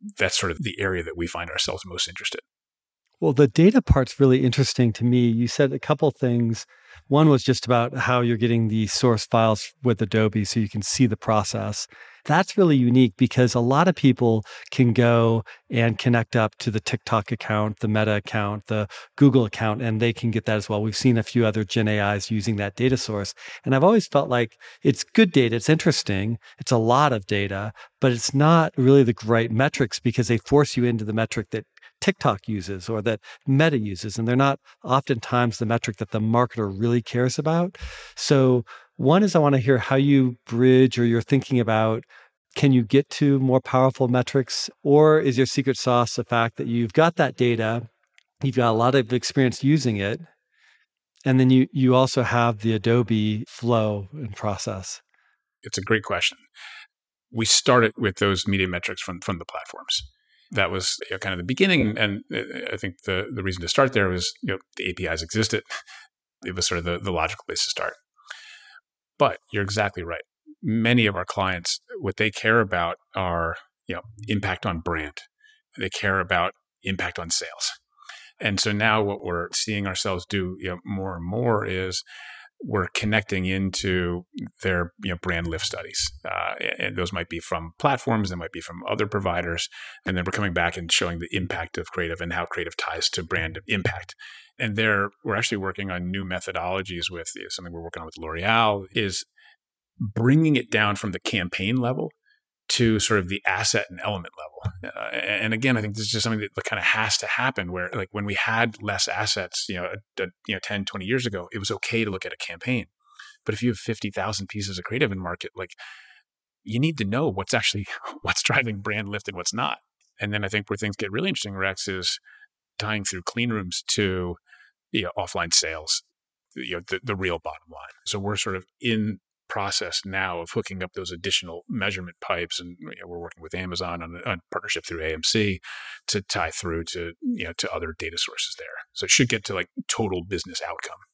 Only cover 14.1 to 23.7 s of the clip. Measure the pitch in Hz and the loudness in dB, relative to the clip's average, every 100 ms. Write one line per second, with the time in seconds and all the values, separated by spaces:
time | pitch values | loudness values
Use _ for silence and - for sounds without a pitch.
14.1 | 120 120 110 - - - - 123 113 120 | 4 4 2 -2 -12 -4 2 4 6 6
15.1 | 117 117 113 - - - 117 117 110 123 | 6 4 2 -2 -14 -4 0 2 2 2
16.1 | 117 113 120 107 - 120 107 - 113 - | 2 2 2 0 -2 -4 -4 -2 -4 0
17.1 | 117 - 117 - 107 107 107 107 107 107 | -2 0 -6 -2 -2 -2 -2 0 2 2
18.1 | 104 - 110 101 104 - 110 101 - - | 0 -2 -2 -2 -4 -4 -4 -4 -8 -16
19.1 | - 143 127 107 - 110 107 117 107 117 | 4 6 6 2 0 -2 0 -2 2 0
20.1 | - 117 107 - 107 - 104 107 - 131 | 0 -2 0 0 0 0 -2 -2 2 4
21.1 | 113 - 120 110 110 104 117 107 104 101 | 4 2 2 2 2 0 0 2 2 2
22.1 | 101 - 107 98 104 101 - 127 127 - | 0 -2 -2 -2 -2 -2 0 2 2 0
23.1 | 104 98 - - - - | -4 -6 -10 -18 -8 0